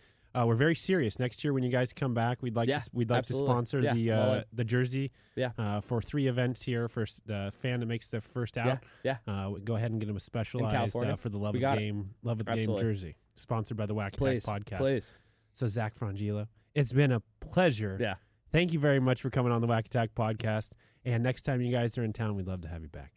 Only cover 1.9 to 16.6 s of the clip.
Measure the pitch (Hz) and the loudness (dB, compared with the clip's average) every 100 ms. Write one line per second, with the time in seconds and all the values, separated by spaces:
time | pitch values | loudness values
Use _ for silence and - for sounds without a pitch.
1.9 | - 135 117 117 123 123 113 117 147 - | -2 -2 2 0 0 -2 0 2 0 -2
2.9 | 120 113 120 110 131 139 123 120 143 139 | -2 2 2 0 0 2 2 2 2 2
3.9 | 120 113 110 107 127 - 110 113 123 127 | 2 2 4 4 2 -2 -4 0 2 2
4.9 | 135 135 - _ - 127 117 107 104 - | -2 -4 -8 _ -4 -4 -2 -2 -2 -2
5.9 | 120 - 147 135 123 123 123 - 120 117 | -4 -2 0 2 2 0 0 -2 -2 -2
6.9 | - 107 - - 104 98 - 131 123 117 | -2 -4 -6 -8 -4 -4 -4 -4 -2 -2
7.9 | 117 - 117 - 123 117 - 120 131 - | -4 -4 -8 -6 -6 -4 -2 0 -2 -6
8.9 | - 131 135 - 98 98 101 101 113 117 | -6 -4 -4 -4 -4 -4 -6 -4 -2 -2
9.9 | 110 107 101 - 120 113 123 110 107 117 | -2 -4 -6 -6 -6 -4 -2 0 0 0
10.9 | 120 120 101 120 101 104 104 135 110 104 | 0 -2 -2 -4 -4 -2 0 0 0 -2
11.9 | 104 98 - 117 110 110 113 110 104 113 | -4 -6 -8 -4 -4 -2 0 0 0 0
12.9 | 101 85 - _ - - 113 110 110 107 | -2 -6 -14 _ -12 -4 -4 -4 -4 -2
13.9 | 107 98 - 135 123 - 104 104 95 135 | -2 -2 0 0 0 -2 -6 -4 -2 0
14.9 | 131 - - _ _ _ - 120 101 107 | 0 -4 -20 _ _ _ -4 -2 0 -4
15.9 | - 107 98 104 104 104 _ | -4 -6 -4 -2 -2 -4 _